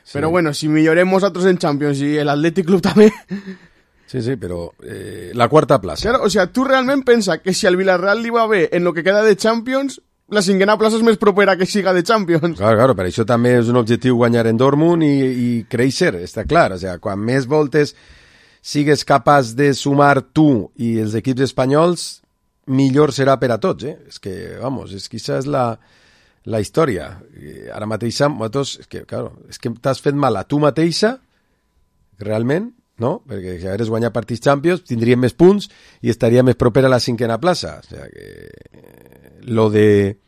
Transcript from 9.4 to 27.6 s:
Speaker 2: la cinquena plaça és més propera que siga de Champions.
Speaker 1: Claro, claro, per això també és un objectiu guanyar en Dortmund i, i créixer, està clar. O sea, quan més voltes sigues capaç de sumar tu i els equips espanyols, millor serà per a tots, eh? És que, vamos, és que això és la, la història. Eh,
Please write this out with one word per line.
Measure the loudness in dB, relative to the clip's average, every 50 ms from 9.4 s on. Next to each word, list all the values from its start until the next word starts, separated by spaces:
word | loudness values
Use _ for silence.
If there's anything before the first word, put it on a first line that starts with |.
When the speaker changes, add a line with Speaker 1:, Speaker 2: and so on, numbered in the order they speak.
| 2 0 0 0 -2 -4 -4 -4 -4 -4 -8 -12 _ _ _ _ _ _ -2
Speaker 2:
la | 0
cinquena | 2 2 2 2 2 0 0 2
plaça | 2 0 2 2
és | 2
més | 2 2 4
propera | 2 2 4 4 2 2 2 0
que | 0 -2
siga | -2 0 0 2 0
de | 0
Champions. | 2 2 0 0 2 0 0 0 0 -2 -2 0
Speaker 1:
Claro, | 0 2 4 4
claro, | 4 2 2 0
per | -2
això | -4 -2 -2 0
també | 0 0 2 2 4 4 4
és | 2 2
un | 2 0
objectiu | 2 2 0 0 2 0 2 2
guanyar | 2 2 2 2 2 0
en | 2 2
Dortmund | 2 2 2 2 2 2 2 2 2
i, | 2 2 2 0 0
i | -2 -2 -2 -2 -2 -4 -4 -4
créixer, | -2 0 0 0 0 0 -2 -2 -2 -4 -8
està | -10 -8 -8 -4 0
clar. | 0 2 2 0 -2
O | -6
sea, | -8 -8 -8 -8
quan | -8 -8 -6 -4
més | -4 -2 -2 -2 -2
voltes | 0 0 0 0 0 0 0 0 0 -4 _ _ -20 -20 -20 _ _ _ _ _ _ _ _ _
sigues | -6 -4 -2 0 2 0 0 2
capaç | 0 0 2 4 4 4 4 2 0 -2
de | 0 0 0 0 0
sumar | -2 0 2 4 4 4 4 2 -2 -2 _
tu | 2 4 4 4 2 -2 -6 _ -6
i | -4 -2 -2 -2
els | -2 -2 -4
equips | -4 -4 -2 -2 -2 -2
espanyols, | -2 -2 -2 0 2 2 2 2 2 0 -4 -8 -12 -16 -18 _ _ _ _ _ _ _ _ _
millor | -4 0 2 2 2 4 2 2 2 0
serà | 0 0 2 2 2
per | 0 -2 -2
a | -2
tots, | -2 -4 -4 -4 -8
eh? | -12 -12 -14 -18 -20
És | -20 -16
que, | -14 -12 -12 -12 -12 -14 -12 -10
vamos, | -8 -8 -8 -8 -10 -12 -14
és | -16 -14 -14
que | -14 -12
això | -8 -6 -6 -6
és | -4
la, | -4 -2 -2 -2 -2 -4 -8 _ _ _ _ _ _ _ _ _ _ _ _ _
la | -6 -4 -4
història. | -4 -2 -2 0 0 0 -2 -4 -8 -10 -16 -20 -20 -20 _ -20
Eh, | -20 -20 -20 -18